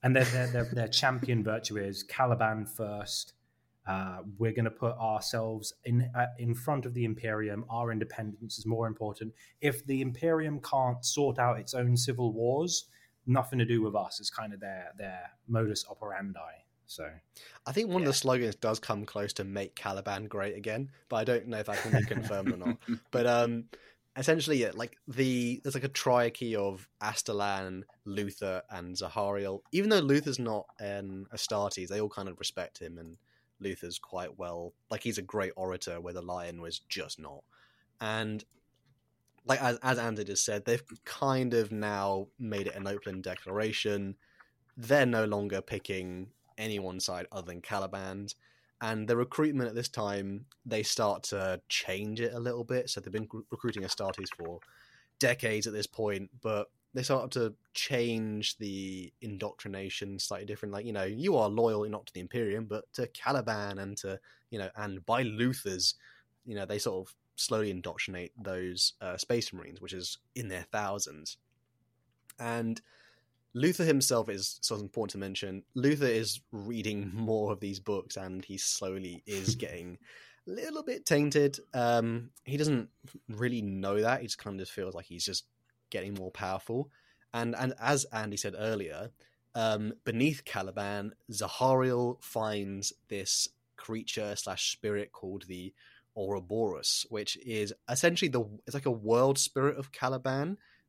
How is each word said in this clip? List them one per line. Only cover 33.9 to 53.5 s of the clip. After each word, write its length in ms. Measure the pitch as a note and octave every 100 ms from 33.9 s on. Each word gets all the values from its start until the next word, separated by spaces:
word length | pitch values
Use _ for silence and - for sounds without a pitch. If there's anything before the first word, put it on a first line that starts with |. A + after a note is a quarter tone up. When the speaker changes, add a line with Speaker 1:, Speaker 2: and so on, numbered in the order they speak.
| F2
Speaker 2:
quite 400 | - F#2 F2 G2
well, 360 | F2 E2+ E2+ _ -
like, 120 | G#2+
he's 140 | A#2+ G2+
a 40 |
great 300 | F#2+ G#2+ F#2+ -
orator, 460 | F#2 F#2 - E2+
where 100 | F2
the 80 | F2+
Lion 380 | F2 F2+ F2 E2+
was 200 | E2+ E2
just 380 | - - D2 -
not. 260 | D#2 C#2+ - _ _ _ _ -
And, 440 | A2 A2 A2 G#2+ - _ _ _ _ _ _ _ _ _ -
like, 160 | B2+
as, 160 | B2 A#2
as 160 | B2+ B2
Andy 260 | A#2 G#2+
just 200 | G2+ F#2+
said, 200 | - G#2 A2
they've 160 | A#2 - A2
kind 500 | - - C3+ C3 B2+
of 180 | A#2 G#2
now 560 | G#2+ G#2 G2+ G2 F#2+ G2+ -
made 280 | A#2 G#2 F#2+
it 80 | G2
an 100 | G2
open 340 | G2+ - F#2+
declaration. 920 | F#2 F2+ F#2+ G2+ A2 G#2+ G#2+ G2+ G2 G2 _ _ - _ _ -
They're 300 | A#2 D3 B2+
no 180 | A2+
longer 360 | G#2+ G#2 G2+ G2
picking 680 | - G2+ - F#2+ F#2 F2+ F#2+ _ _ -
any 220 | A2 G#2
one 220 | F#2 F#2
side 260 | - F2+ F2+
other 140 | G2 F2
than 140 | F2
Caliban. 680 | - G2+ F#2+ G2 F#2+ G2 G2+ - _ _ _ -
And 280 | A2+ A2 G#2+
the 80 | A#2+
recruitment 520 | B2 - D#3 C#3 A#2+
at 60 |
this 140 | A2+ A#2+
time, 580 | - G2+ G2+ G2 G2+ C3+ - B2
they 160 | A2
start 400 | G#2 - G#2+ F2+
to 360 | - G2+ F#2+ F#2 -
change 520 | - - F#2+ G#2 A2
it 120 | A#2
a 40 | A#2+
little 240 | A#2+ A#2+
bit. 260 | A#2 B2+ B2
So 100 | -
they've 120 | -
been 140 | G#2+ A2
recru-, 180 | A2+ -